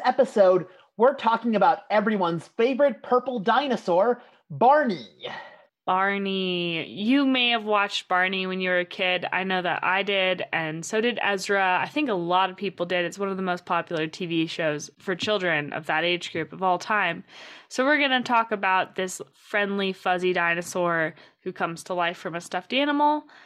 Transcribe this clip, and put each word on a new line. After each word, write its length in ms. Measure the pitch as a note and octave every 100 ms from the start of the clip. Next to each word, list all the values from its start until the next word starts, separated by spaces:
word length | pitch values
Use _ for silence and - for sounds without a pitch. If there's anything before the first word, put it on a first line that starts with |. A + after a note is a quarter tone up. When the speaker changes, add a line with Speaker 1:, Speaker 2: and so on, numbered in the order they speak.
Speaker 1:
episode, 600 | B3 B3 B3+ A3 F#3 F#3 D3+ - _ -
we're 180 | B3 C#4
talking 400 | A3+ A3+ A#3+ G#3
about 280 | F3+ D#3+ -
everyone's 600 | G#3+ G#3+ G#3 F3 E3+ - -
favorite 440 | C4+ B3+ C#4+ A3
purple 360 | - B3 B3+ B3
dinosaur, 840 | F#3+ A#3 C#4+ G#3+ - E3+ A#3 A#3+ - _ -
Barney. 580 | C#3 B3 D4+ C4 E3 G#2+ _ - - - - _ _ -
Speaker 2:
Barney. 1040 | F#3 G3 G3 G3 F#3+ F#3 F3 F3 E3 -
You 380 | C3+ G#3+ C#4 C4+
may 240 | C4 A#3+
have 120 | A#3
watched 440 | G#3+ G#3 G3+ - -
Barney 400 | F3+ F#3 F#3+ F#3
when 120 | F#3
you 120 | F#3
were 80 | F3+
a 60 | F3+
kid. 420 | - F#3 F3+ -
I 120 | F3+
know 180 | F#3+ F#3
that 220 | F3 D3+
I 180 | - F#3+
did, 420 | G3+ G3 F#3 F3+ -
and 320 | E3 D#3+ D#3+
so 160 | - A3
did 200 | A#3+ A3+
Ezra. 580 | G3 G3 F3+ G3+ F#3 F3+
I 80 | F3
think 220 | D4 C#4
a 60 | F#3+
lot 340 | E3+ F3+ F#3+
of 80 | F#3
people 300 | G3 - F3
did. 180 | F3+ E3+
It's 140 | F3+
one 100 | G3
of 80 | F#3+
the 60 |
most 220 | F#3 F3 -
popular 420 | F3 E3 E3 D#3+
T 180 | - F3
V 220 | E3 E3
shows 420 | - D#3+ D3 - _
for 180 | - F3
children 560 | G#3+ G#3 F3+ D3+ D3
of 120 | - D#3
that 180 | D#3
age 280 | E3+ F3 -
group 200 | E3 D3+
of 100 | E3+
all 160 | F#3 F3+
time. 440 | - G#3+ F3 F3 - - - - -
So 160 | - C4+
we're 140 | D4
gonna 240 | C#4 B3+
talk 280 | A#3 A#3 A3+
about 440 | G#3 G3 F#3 - -
this 260 | F#3 - -
friendly, 600 | _ - G#3 G3+ G3+ F#3+
fuzzy 400 | F#3 F#3+ F3+ F#3
dinosaur 800 | F3+ E3+ E3+ F3 F#3 F3 E3 D#3 - - _
who 120 | F#3
comes 300 | F3+ E3+ E3
to 100 | -
life 240 | F3+ E3+ F3+
from 160 | F3+
a 80 | E3
stuffed 320 | - F3+ -
animal, 520 | B3+ D4 C#4+ D4 D4+ - -